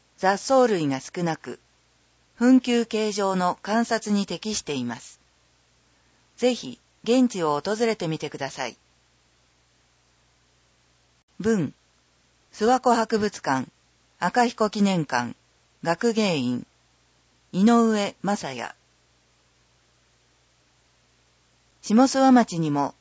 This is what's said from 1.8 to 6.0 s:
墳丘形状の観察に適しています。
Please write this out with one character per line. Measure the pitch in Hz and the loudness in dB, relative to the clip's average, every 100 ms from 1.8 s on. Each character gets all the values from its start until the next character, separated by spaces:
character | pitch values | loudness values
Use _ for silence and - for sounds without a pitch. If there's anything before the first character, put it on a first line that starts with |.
| _ _ _ _ _ - | _ _ _ _ _ 0
墳 | 240 262 | 4 4
丘 | 247 240 | 4 0
形 | 233 214 214 | 0 -2 -2
状 | 202 196 | -2 -2
の | 185 180 - | 0 -2 -4
観 | - 226 | -2 -2
察 | 233 220 214 | 0 -2 -2
に | 202 196 | -2 -2
適 | 175 220 | -6 -6
し | 208 | -8
て | - | -6
い | 139 | -6
ま | 120 120 | -6 -8
す。 | - - _ _ _ _ _ _ _ _ | -16 -20 _ _ _ _ _ _ _ _